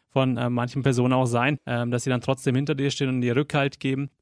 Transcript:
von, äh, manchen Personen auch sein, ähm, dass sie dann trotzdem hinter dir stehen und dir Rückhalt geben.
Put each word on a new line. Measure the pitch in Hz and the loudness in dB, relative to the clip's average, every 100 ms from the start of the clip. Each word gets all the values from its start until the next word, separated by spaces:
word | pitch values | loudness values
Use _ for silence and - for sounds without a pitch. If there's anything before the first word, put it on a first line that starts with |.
| _ | _
von, | 135 131 123 | 0 2 2
äh, | 123 | 0
manchen | 120 123 135 | -2 -2 0
Personen | 127 123 123 | 0 4 4
auch | 131 127 | 4 2
sein, | 120 131 151 - | 2 0 0 -2
ähm, | 120 120 | -4 -2
dass | 120 135 | -2 -2
sie | |
dann | 127 | -2
trotzdem | 131 131 - 127 | -2 -2 0 0
hinter | 147 143 | 0 -2
dir | 139 | -2
stehen | - 135 | -2 -2
und | 127 | 0
dir | 123 120 | 0 0
Rückhalt | 147 151 139 - | 0 0 -2 -2
geben. | 135 131 139 _ | -4 -4 -4 _